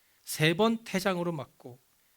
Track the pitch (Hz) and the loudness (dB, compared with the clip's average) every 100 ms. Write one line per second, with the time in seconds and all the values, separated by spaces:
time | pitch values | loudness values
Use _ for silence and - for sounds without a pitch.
0 | _ _ - - 156 170 226 226 - 190 | _ _ -10 0 2 4 2 2 -2 -2
1 | 196 180 175 160 120 _ 131 123 _ _ | 0 0 -2 -6 -10 _ -20 -20 _ _
2 | _ | _